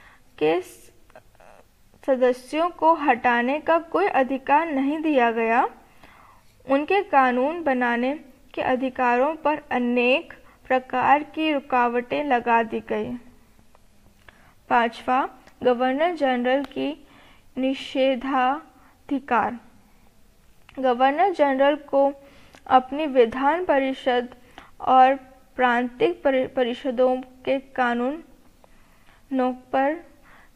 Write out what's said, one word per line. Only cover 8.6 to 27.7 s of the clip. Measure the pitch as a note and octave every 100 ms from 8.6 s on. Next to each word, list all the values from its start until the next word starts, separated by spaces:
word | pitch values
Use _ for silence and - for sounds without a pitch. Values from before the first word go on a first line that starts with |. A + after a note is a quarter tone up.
अधिकारों | - B3+ C4 B3+ B3 B3 C#4+ D#4+
पर | D4 D4 -
अनेक | B3 A#3+ B3 B3 D4 E4+ - - _ -
प्रकार | B3+ B3+ B3+ B3 C#4+
की | D4 D#4+ D#4
रुकावटें | C#4 C#4+ B3+ A#3+ A#3+ B3 C#4
लगा | D4 A#3+ A#3 A#3
दी | A3 A3+
गई। | G#3+ G#3+ B3 B3 - - _ _ _ _ _ _ _ _ - - - _ -
पांचवा, | B3 A#3 - - B3+ F4 - - _
गवर्नर | B3 A#3+ B3+ C4+ F4 D#4+
जनरल | C4+ B3 B3 C#4
की | C4+ C4 C4+ D#4 - - - - - B3+
निषेधाधिकार। | C4 C4+ - C#4 C4+ B3+ C4+ C4+ B3+ D4+ - - - _ - C#4 - A3+ G3+ A#3+ - - _ _ - _ - _ _ - - C4+
गवर्नर | C4 A#3+ C4+ D4 G4
जनरल | E4 C#4+ C4+ C#4 D4
को | - C#4 C#4 D4 - - - - -
अपनी | B3+ B3+ C#4+ D#4
विधान | B3+ A3+ B3+ C#4 E4+ F4+
परिषद | C#4 C4+ C4 C4 B3 B3 - - - - -
और | - C4 B3+ C4+ - - _ -
प्रांतिक | B3 A#3+ B3 - E4+ F4
परि-, | C#4 C4 - C4+
परिषदों | A#3+ B3 C4+ A#3+ B3+ B3+
के | C4+ - - C4+
कानूनों | -